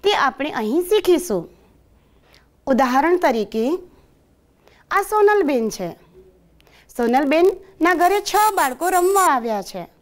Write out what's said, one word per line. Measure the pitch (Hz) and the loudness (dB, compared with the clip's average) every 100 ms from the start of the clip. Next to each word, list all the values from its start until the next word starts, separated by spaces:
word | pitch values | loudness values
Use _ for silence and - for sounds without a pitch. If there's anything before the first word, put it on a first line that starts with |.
તે | 392 415 269 | 0 0 0
આપણે | - 285 - | -2 -6 -4
અહીં | 214 285 359 | -2 -2 2
શીખીશું. | 427 - 349 - 196 165 - _ _ _ _ _ _ _ _ _ _ - | 0 4 2 2 -6 -6 -20 _ _ _ _ _ _ _ _ _ _ -2
ઉદાહરણ | 254 262 262 311 359 339 | 0 2 2 2 2 0
તરીકે | 233 208 220 233 359 - _ _ _ _ _ _ _ _ _ _ 381 | 0 -4 -4 -2 -4 -8 _ _ _ _ _ _ _ _ _ _ -4
આ | 381 | 0
સોનલબેન | 427 415 415 311 269 220 - | 2 4 4 2 0 -2 -6
છે. | 175 - _ - - _ _ _ _ _ _ - | -10 -10 _ -20 -20 _ _ _ _ _ _ -4
સોનલબેનના | 240 247 294 311 359 480 - _ 320 359 | 0 0 0 2 2 0 -14 _ 0 2
ઘરે | 349 415 403 | 2 0 0
છ | 415 427 392 | 0 2 0
બાળકો | 285 247 339 370 | -2 -2 -2 0
રમવા | 359 392 359 | 2 2 2
આવ્યા | 269 226 208 190 | 0 -2 -8 -8
છે. | 190 170 _ | -14 -16 _